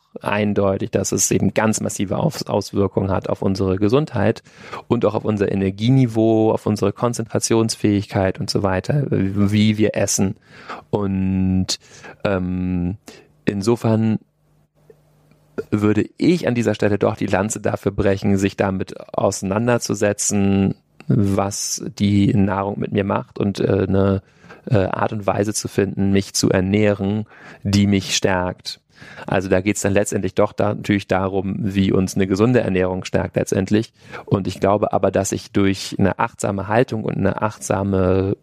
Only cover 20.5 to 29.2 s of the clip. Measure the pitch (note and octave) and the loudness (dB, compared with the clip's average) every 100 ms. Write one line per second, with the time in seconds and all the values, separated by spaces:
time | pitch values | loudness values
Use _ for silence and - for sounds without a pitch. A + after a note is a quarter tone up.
20.5 | G2 F#2+ - _ - - B2+ G2 G2 G2 | 4 2 -2 _ -8 0 2 2 0 -2
21.5 | - - - - - G2+ G2+ G2+ G#2 G2 | -4 -8 -8 -8 -2 2 4 4 4 2
22.5 | G2 G2 - - G#2 G2 G2 - - G2+ | 0 -4 -4 -2 -2 0 -2 -4 -4 -4
23.5 | - - G2 G2 F#2+ G2 F#2+ - _ - | 0 0 2 2 2 2 0 -4 _ -20
24.5 | - - G2 F#2 - G#2+ A2 F#2+ G2+ G#2 | -20 0 0 0 -2 -4 -2 -2 0 -2
25.5 | - - - G2 - G2 G2 - - - | -4 -4 -2 -2 0 2 2 0 -2 0
26.5 | F#2+ F#2+ G#2 G#2 G2 G2 G#2+ G#2+ - - | 2 2 2 2 0 -2 -2 -6 -14 -20
27.5 | - G#2 G2+ G2+ G2 - - G2+ F#2 F2+ | -8 0 2 4 2 0 -2 0 0 -2
28.5 | - - - _ _ - - | -6 -14 -16 _ _ -20 -16